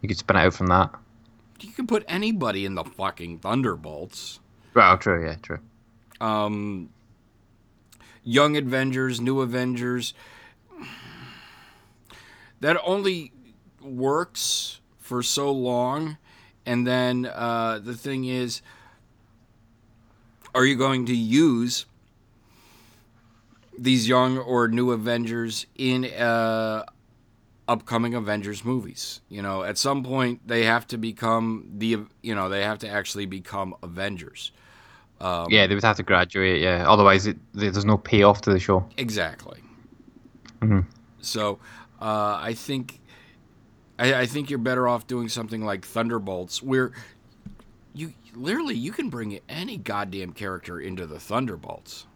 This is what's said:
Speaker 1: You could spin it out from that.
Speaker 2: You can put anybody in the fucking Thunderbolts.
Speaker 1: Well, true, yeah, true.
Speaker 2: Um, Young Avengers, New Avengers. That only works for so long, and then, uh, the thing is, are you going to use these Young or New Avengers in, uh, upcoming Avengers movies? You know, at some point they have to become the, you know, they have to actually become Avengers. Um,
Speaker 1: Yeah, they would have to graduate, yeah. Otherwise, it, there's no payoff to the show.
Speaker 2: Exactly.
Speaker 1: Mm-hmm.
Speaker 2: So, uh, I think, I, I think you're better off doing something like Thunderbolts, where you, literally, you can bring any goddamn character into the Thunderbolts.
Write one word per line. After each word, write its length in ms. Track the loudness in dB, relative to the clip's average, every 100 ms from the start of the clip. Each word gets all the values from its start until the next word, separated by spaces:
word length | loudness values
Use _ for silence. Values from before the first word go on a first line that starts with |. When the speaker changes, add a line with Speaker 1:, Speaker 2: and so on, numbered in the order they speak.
Speaker 1:
You 60 | -4
could 100 | -4
spin 200 | 2 6
it 40 | 6
out 80 |
from 140 | 4 2
that. 220 | 4 4 -2 -20 _ -20 _ _ _
Speaker 2:
You 120 | -16
can 160 | -8 -2
put 180 | -2 -2
anybody 580 | -2 -2 0 -2 -2 -4
in 100 | -4
the 80 |
fucking 560 | -8 -6 -6 -6 -12 -8
Thunderbolts. 1000 | -2 0 0 -2 -8 -12 -14 -14 -16 -16 _ _ _
Speaker 1:
Well, 240 | 8 10 8
true, 280 | 4 0 0
yeah, 100 | -8
true. 180 | -10 -12 -12 _ _ _ _ -6
Speaker 2:
Um, 680 | -2 0 0 -2 -6 -8 -12 _ _ _ _ _ _ _ _ _ _ -20 -20 -16
Young 320 | 0 4 6 4
Avengers, 600 | 0 0 0 0 -2 -2
New 220 | 0 0
Avengers. 720 | 0 0 -2 -2 -2 -4 -4 -10 -20 -20 -20 _ _ -20 -18 -18 -20 -20 -20 -20 -20 -20 -20 -20 _ _ _ -20 -20 -20 -20 _
That 160 | 2 2 2
only 460 | 0 0 -2 -8 -18 -20 -20 _ _
works 960 | -12 -4 0 0 -2 -6 -4 -4 -6 -12 _ _
for 240 | -6 -4
so 300 | -2 0 0
long, 640 | 0 0 0 0 -2 -4 -8 _ -20 -20 _ -4
and 220 | 0 2
then, 380 | 2 2 0 -4
uh, 540 | -4 -2 -2 -2 -4
the 100 | -8
thing 320 | -10 -8 -6 -4
is, 360 | -4 -4 -6 -14 -20 -20 _ _ _ _ _ _ _ _ _ _ _ _ _ _ _ -4 4
are 100 | 4
you 100 | 4
going 300 | 2 2 0
to 100 | 0
use 720 | 4 4 6 4 0 -4 -8 _ _ _ _ _ _ _ _ -20 -20 _ _ _ _ _ _ _ _ -6
these 300 | 2 2 4
Young 300 | 4 4 0
or 300 | 0 2 4
New 220 | 2 2
Avengers 760 | 0 0 -2 -2 -4 -4 -6 -10 -4
in, 300 | -2 0 -2
uh, 800 | -2 0 2 2 0 -2 -4 -8 _ _ _ _ _ _ _ -4
upcoming 480 | -4 -2 -2 0 -2
Avengers 480 | -2 -4 -4 -8 -4
movies? 540 | -4 -6 -12 -12 -14 _
You 120 | -10
know, 220 | -6 -4
at 140 | -4 -2
some 240 | -2 -2
point 460 | -2 -2 0 -2 -2
they 160 | 0
have 240 | 4 2 0
to 100 | -6
become 720 | -6 -4 0 2 2 -4 -10 -4
the, 200 | -2 -2 -4 _
you 100 | -6
know, 140 | -4 -2
they 140 | 0
have 160 | 0 -2
to 100 | -4
actually 360 | -4 -4 -6 -6
become 500 | -8 -8 -6 -6 -8
Avengers. 680 | -12 -6 -6 -6 -12 -14 -14 _ -20 -20 -20 -20 _ _
Um, 260 | -4 -2 4
Speaker 1:
Yeah, 180 | 4 6
they 80 | 4
would 80 |
have 140 | 2 0
to 60 |
graduate, 580 | 2 2 2 2 2 4
yeah. 280 | 2 2 6
Otherwise, 380 | 8 10 8 4
it, 100 | -6 -10
there's 320 | -4 -2 0 2
no 120 | 2
payoff 440 | 4 6 8 6
to 80 | 4
the 80 | 2
show. 280 | 4 2 2 -6
Speaker 2:
Exactly. 640 | -6 -4 -4 -6 -18 -20 -20 -20 -20 -20 -20 -20 -20 -20 -20 -2
Speaker 1:
Mm-hmm. 200 | 4 4 2 -6 -20 -14
Speaker 2:
So, 380 | -8 -2 -2 -4 -12 -20 -20 -8
uh, 360 | -2 0 0 0
I 120 | -4
think, 460 | -6 -6 -6 -6 -14 -20 -20 -20 -20 _ _ _ _ _ 0
I, 160 | 2 2
I 40 | 0
think 240 | -2 -4
you're 100 | -2
better 280 | 0 2 2
off 200 | 0 -2
doing 220 | -6 -4
something 340 | -6 -6 -6 -4
like 200 | -6 -4
Thunderbolts, 760 | -4 -2 -2 -4 -8 -6 -8
where 300 | -2 0 0 -6 -20 -20 _ _ -20 -20 -20 -20 _
you, 200 | -14 -14 -14 -20 -10
literally, 400 | -4 -2 -2 -4
you 160 | -6
can 180 | -6 -6
bring 300 | -6 -8 -10 -12
any 300 | -10 -10 -10
goddamn 560 | -6 -6 -6 -8 -10
character 460 | -10 -10 -8 -10 -10
into 260 | -10 -10 -10
the 120 | -12
Thunderbolts. 840 | -6 -4 -4 -6 -12 -14 -14 -20 -20